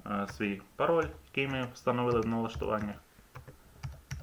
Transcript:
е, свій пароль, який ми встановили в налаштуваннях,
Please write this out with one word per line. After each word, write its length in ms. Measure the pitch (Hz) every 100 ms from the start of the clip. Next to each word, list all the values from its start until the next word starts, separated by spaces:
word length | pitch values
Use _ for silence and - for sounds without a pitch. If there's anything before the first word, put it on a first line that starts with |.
| 104
е, 200 | 101 98
свій 340 | - 107 98 - -
пароль, 300 | 143 165 156 - -
який 220 | - 135
ми 180 | 131 123
встановили 460 | - - 120 123 120
в 60 | 110
налаштуваннях, 720 | 117 113 - 104 107 104 101 - - - - - - - - - - - -